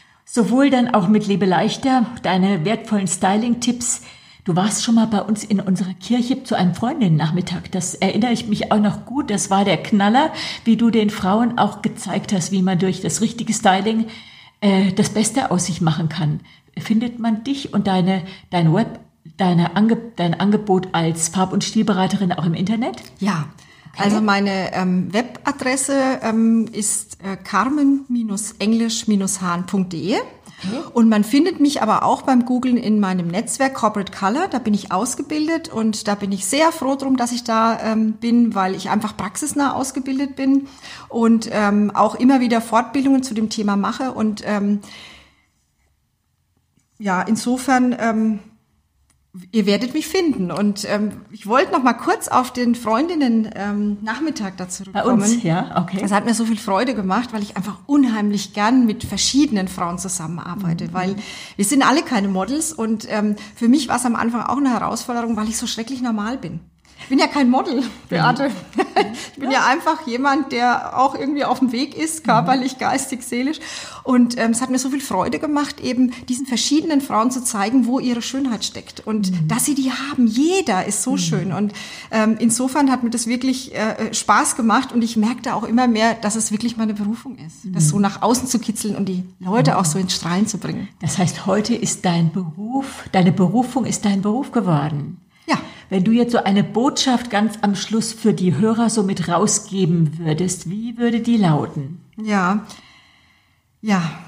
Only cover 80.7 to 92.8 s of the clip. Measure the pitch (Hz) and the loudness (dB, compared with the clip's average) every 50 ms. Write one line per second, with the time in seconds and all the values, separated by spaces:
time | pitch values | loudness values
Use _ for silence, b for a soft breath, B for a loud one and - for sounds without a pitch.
80.7 | 196 185 - 202 202 - - 254 - 190 175 165 156 156 - 190 165 180 214 202 | 0 0 0 -2 -4 -4 -2 -2 0 0 0 0 0 0 -2 -2 -2 -2 -2 -2
81.7 | B B B B B B B B - 220 214 220 226 220 233 226 226 - 254 262 | B B B B B B B B -2 2 2 2 2 2 2 2 2 0 0 0
82.7 | - 311 285 262 262 254 247 233 233 233 - 220 247 247 262 262 254 - - - | 2 2 4 4 2 2 0 -2 -2 -2 -2 -2 -2 0 0 0 -2 -2 -4 -8
83.7 | - - 214 220 - - 226 - 214 - - - 208 226 302 302 - - 226 226 | -6 -4 -4 -4 -2 -4 -4 -4 -4 -4 0 2 4 4 4 2 0 0 2 2
84.7 | 202 247 262 - - 240 226 226 - 226 208 226 247 240 - 247 214 185 220 - | 4 2 2 0 0 0 0 0 0 0 0 0 0 -2 -4 -4 -4 -4 -2 0
85.7 | 220 247 254 240 226 214 220 233 226 226 - 208 208 226 214 - 214 208 233 240 | 2 2 4 4 4 4 2 2 2 0 -2 -2 -2 -2 -2 -2 -2 -2 -2 -4
86.7 | 226 220 220 214 208 208 208 202 226 - - 277 226 - 139 165 - - - 185 | -2 -2 -2 -2 -2 -2 -4 -4 -4 -6 -8 -12 -14 -14 -14 -16 -16 -14 -12 -6
87.7 | 185 170 156 151 147 208 202 196 - - - 208 247 247 254 254 - 220 226 - | 0 2 2 4 4 2 2 0 0 0 0 2 2 0 0 -2 -2 -2 -2 -4
88.7 | 214 - - 214 202 - 202 185 185 180 185 - - _ 180 180 202 240 151 247 | -4 -4 -4 -4 -4 -4 -4 -4 -4 -4 -6 -8 -12 _ -6 0 2 2 4 4
89.7 | - 185 190 156 151 190 190 185 - - - 165 175 185 220 220 - 175 - 151 | 4 2 2 0 0 0 -2 -2 -2 -4 -4 -2 0 0 0 0 -2 -4 -6 -8
90.7 | 156 - - - - _ - 160 - - 175 - - - - 196 190 208 208 - | -8 -8 -8 -12 -10 _ -6 -4 -2 0 0 0 0 -2 -2 0 0 0 0 0
91.7 | 240 - - - - - - 185 170 170 170 160 - 196 180 160 151 190 208 226 | 0 -2 -2 -4 -4 -2 0 0 2 4 2 2 2 -2 -4 -6 -8 -8 -8 -4
92.7 | 254 269 | -4 -4